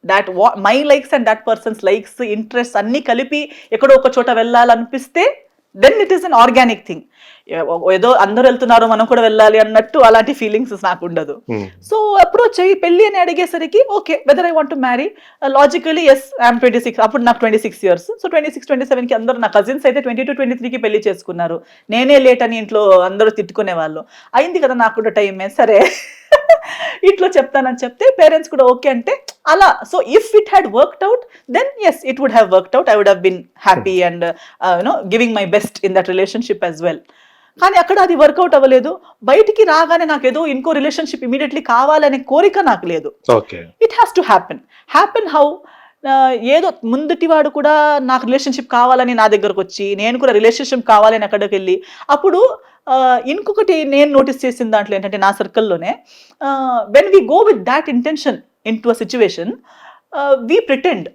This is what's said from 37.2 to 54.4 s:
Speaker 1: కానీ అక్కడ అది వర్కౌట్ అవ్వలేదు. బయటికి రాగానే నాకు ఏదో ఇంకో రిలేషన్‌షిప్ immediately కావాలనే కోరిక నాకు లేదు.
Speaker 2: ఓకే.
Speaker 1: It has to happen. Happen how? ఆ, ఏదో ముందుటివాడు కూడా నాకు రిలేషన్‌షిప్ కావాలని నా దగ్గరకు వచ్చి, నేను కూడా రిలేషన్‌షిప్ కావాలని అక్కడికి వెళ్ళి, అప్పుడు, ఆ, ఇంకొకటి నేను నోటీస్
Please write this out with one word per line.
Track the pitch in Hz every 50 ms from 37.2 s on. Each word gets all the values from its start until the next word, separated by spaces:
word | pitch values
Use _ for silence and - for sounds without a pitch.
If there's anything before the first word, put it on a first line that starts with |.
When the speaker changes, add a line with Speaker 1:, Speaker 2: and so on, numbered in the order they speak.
| _ _ _ _ _ _ _ _ 359
Speaker 1:
కానీ | 381 392 359
అక్కడ | 339 349 381 -
అది | 370 359 349
వర్కౌట్ | 269 302 294 - - 370 359 -
అవ్వలేదు. | 285 269 269 262 254 226 302 359 370 _ _ _ _ -
బయటికి | 208 269 415 427 415 427 427 440
రాగానే | 359 302 311 330 302 339 339 349
నాకు | 311 302 277 -
ఏదో | 254 240 302 330
ఇంకో | 311 277 262 262 330 320
రిలేషన్‌షిప్ | 294 277 302 277 - 320 - - 262 -
immediately | 247 240 269 302 285 294 302 -
కావాలనే | - 233 240 262 285 302 311 302 285 269 269
కోరిక | 262 - 262 302 370 403 392 403
నాకు | 381 294 220 185 -
లేదు. | 175 175 160 147 147 - _ _ - 123
Speaker 2:
ఓకే. | 110 104 _ - 87 85 85 _ _ 453
Speaker 1:
It | 453
has | - - 453 - - 370 370
to | - 311
happen. | 330 330 - - - _ _ _ _ _ _ - 285
Happen | 381 403 - 453 427 339 294
how? | 302 285 294 320 381 _ _ _ _ _ _ _ _ - 269
ఆ, | 269 269 269 262
ఏదో | 254 233 220 240 277 320 339 381 - - -
ముందుటివాడు | 226 233 262 302 294 339 339 339 320 330 311 294 294
కూడా | 285 294 285 294 302 302 302 302 294 285
నాకు | 262 254 262 254 247
రిలేషన్‌షిప్ | 226 254 277 269 285 247 269 247 _ -
కావాలని | 240 240 254 254 254 254 247 247
నా | 226 220
దగ్గరకు | 214 208 202 190 208 190 196
వచ్చి, | 190 185 - - 202 196 202
నేను | 190 208 226 240 254
కూడా | 262 262 233
రిలేషన్‌షిప్ | 208 214 233 226 - 285 247 277 254 233 -
కావాలని | 220 208 214 220 220 226 208
అక్కడికి | 202 214 208 208 202 202
వెళ్ళి, | 196 190 185 180 185 - - - - - -
అప్పుడు, | 285 294 285 392 330 359 453 523 - - _ _ _ _ _ -
ఆ, | 262 262 262 254 254 240 240
ఇంకొకటి | 254 294 392 403 - 403 427 427 392 359 320 311
నేను | 277 277 277 294 294 285
నోటీస్ | 277 269 285 262 269